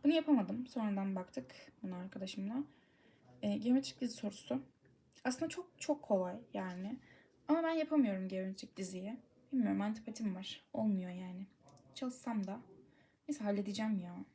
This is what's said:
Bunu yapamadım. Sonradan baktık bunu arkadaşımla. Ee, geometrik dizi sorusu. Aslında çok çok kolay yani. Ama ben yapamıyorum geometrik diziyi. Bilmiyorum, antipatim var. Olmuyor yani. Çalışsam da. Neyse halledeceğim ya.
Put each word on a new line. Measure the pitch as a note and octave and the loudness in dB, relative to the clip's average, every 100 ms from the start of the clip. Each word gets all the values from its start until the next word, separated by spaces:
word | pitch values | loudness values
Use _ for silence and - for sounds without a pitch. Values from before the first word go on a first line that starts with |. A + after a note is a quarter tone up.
Bunu | C#4+ | 6
yapamadım. | D#4+ D#4 C4+ F#3 A3 B3+ | 4 6 4 4 -2 -4
Sonradan | B3 G#3+ G3 G3 F#3+ | -2 0 0 0 -2
baktık | F3+ - - - - - | -4 -10 -10 -16 -20 -10
bunu | F#3+ | -6
arkadaşımla. | F3+ F#3 G3 F#3+ - G3 B3 D4 - _ _ - _ - - | -6 -8 -6 -6 -4 -2 -2 -4 -10 _ _ -20 _ -20 -4
Ee, | G#3 G3+ | -2 0
geometrik | A3+ B3+ C4+ - | 4 4 4 -4
dizi | B3 - | -4 -2
sorusu. | G#3 - - C4 - _ - _ _ - | -4 -4 -2 -2 -4 _ -20 _ _ -4
Aslında | B3+ B3+ E4 | -2 0 -2
çok | F4+ - _ | -4 -10 _
çok | - D4 | 0 0
kolay | - G3 F3+ G#3 A#3+ | 4 2 2 -4 -8
yani. | G3 F#3 F3+ F#3+ B3+ - - - _ - | -6 -4 -6 -6 -8 -12 -20 -20 _ 2
Ama | D#4+ | 4
ben | E4 | 4
yapamıyorum | E4 D#4 D#4 A#3 F#3+ F#3+ | 2 4 6 6 4 0
geometrik | F#3 F#3+ F#3+ - - | -2 -4 -6 -10 -6
diziyi. | F#3 F#3 G3 B3+ - _ _ | -6 -4 -6 -8 -12 _ _
Bilmiyorum, | C4+ G3+ G3 | 2 4 4
antipatim | G#3 A3 - G#3+ A3 | 2 -2 -6 -2 -2
var. | F#3 G3 - _ | -2 -6 -10 _
Olmuyor | - A3 F#3+ F3+ | 0 2 2 0
yani. | F3+ F#3 F3+ G3 _ - - - | -6 -6 -8 -12 _ -20 -20 -18
Çalışsam | - B3+ B3 B3 A3 F#3+ | -6 -6 -4 -2 0 -2
da. | A3 - - - _ _ _ - | -6 -12 -20 -20 _ _ _ -6
Neyse | C#4+ | -2
halledeceğim | G#3 G3+ G3+ G#3 A3 G3+ | 2 0 0 0 2 0
ya. | F3 F3 - | -2 -10 -12